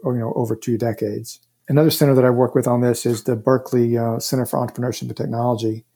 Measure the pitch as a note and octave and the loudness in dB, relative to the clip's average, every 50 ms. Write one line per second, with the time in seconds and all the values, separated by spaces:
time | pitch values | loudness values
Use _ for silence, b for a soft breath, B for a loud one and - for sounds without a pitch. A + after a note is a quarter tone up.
0 | - C3 B2 A#2+ A2+ A2+ - - B2 A2+ A#2 - - B2 A#2 A2 A#2 A#2 G#2+ - | -4 -4 -4 -2 -4 -4 -4 -4 -4 -4 -4 -6 -4 -4 -2 -2 -2 -2 -2 -4
1 | A#2+ G#2 G#2 A2 A#2 - - - _ _ _ _ _ - C#3 D3 D#3 D#3 - - | -4 -6 -6 -6 -10 -12 -16 -20 _ _ _ _ _ 0 2 4 4 4 4 4
2 | D3+ C#3+ C3+ C3 B2+ B2+ B2 A#2+ B2+ A#2 - C3 A#2+ B2 B2 A#2+ B2 B2 A#2 - | 4 4 6 6 6 4 4 4 2 2 2 2 2 2 2 2 2 2 0 0
3 | - A#2+ A#2 G#2+ - - B2 A2 A2 C3 C3 B2 B2+ - - B2 A#2+ A#2 A#2+ A#2 | 0 -2 -2 -2 -2 -2 -2 0 2 2 2 2 0 0 0 0 2 2 2 0
4 | A#2 A#2 A2+ A#2 - - C3+ C3 A#2+ - - - B2 A#2+ - - B2 B2 A#2 - | 0 -2 -2 -4 -4 -4 -2 -2 -2 -2 -2 -4 -4 -4 -6 -6 -6 -6 -6 -6
5 | C3 B2 A2+ - A#2 - A#2 A#2 A#2+ B2 A#2+ A2 A2+ A2 A2 A2 - _ _ | -8 -10 -8 -8 -6 -6 -4 -2 0 0 0 0 -2 -4 -4 -6 -10 _ _